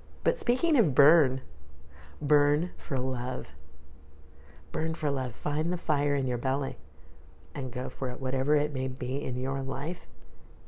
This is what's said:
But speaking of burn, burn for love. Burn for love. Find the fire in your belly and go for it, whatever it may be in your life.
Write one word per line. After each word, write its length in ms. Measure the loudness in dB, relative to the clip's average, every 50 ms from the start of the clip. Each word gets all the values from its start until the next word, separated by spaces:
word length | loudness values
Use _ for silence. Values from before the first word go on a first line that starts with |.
| -12 -12 -8 -2 -2
But 120 | 0 0
speaking 400 | 0 0 0 0 2 2 2 4
of 180 | 4 4 4 4
burn, 480 | 6 6 6 6 6 4 2 0 -2 -4 -6 -6 -4 -4 -4 -4 -4 -6 -6 -8 -10 -10 -10 -8 -6
burn 500 | 0 2 4 4 4 4 2 0 0 -2 -4
for 200 | -2 0 2 4
love. 520 | 4 4 4 2 2 0 -2 -2 -2 -4 -4 -4 -6 -4 -4 -4 -6 -6 -6 -10 -10 -12 -14 -14 -14 -14 -14 -14 -14 -16 -14 -14 -14 -6 -2
Burn 220 | 0 2 2 2 2
for 160 | 0 0 0
love. 240 | 0 0 0 0 -2
Find 380 | -2 0 0 2 2 2 2
the 60 | 2 2
fire 360 | 2 2 2 2 2 2 0
in 120 | 0 0
your 120 | 0 -2 -2
belly 380 | 0 0 0 0 -2 -4 -6 -8 -10 -12 -12 -12 -12 -10 -12 -12 -14 -16 -16 -16 -14 -10 -6
and 180 | -4 -2 -2
go 160 | -2 -2 -2 -2
for 220 | -2 0 2 2
it, 100 | 2 2
whatever 360 | 4 4 4 4 4 4 4
it 160 | 2 2 0
may 160 | 0 -2 -2 -2
be 340 | -2 -2 -2 -2 -2 0
in 180 | 0 2 2 2
your 220 | 2 0 0 0
life. 440 | 0 2 2 2 2 2 0 0 -2 -4 -4 -4 -4 -4 -4 -6 -8 -10 -12 -14 -12